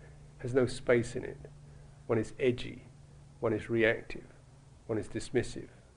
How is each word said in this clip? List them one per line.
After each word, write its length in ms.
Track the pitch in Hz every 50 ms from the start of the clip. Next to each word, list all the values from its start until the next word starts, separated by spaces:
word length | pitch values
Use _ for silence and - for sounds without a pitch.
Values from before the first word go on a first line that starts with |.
| - - - - - - - -
has 160 | - 123 123
no 120 | 135 123
space 500 | 120 - - - - 123 120 113 - -
in 80 | - -
it. 140 | - - - - - - - - - - - - - - - -
One 120 | - 117 110
is 140 | 104 - - -
edgy, 500 | 143 127 120 120 117 117 - - - - - - - - - - - - - -
one 120 | 123 113
is 180 | 110 104 - -
reactive, 560 | 117 113 110 110 113 110 - - - - - - - - - - - - - - - - -
one 120 | - 113 107
is 100 | - -
dismissive, 600 | - 110 - - - 120 110 - - - - - - - - - -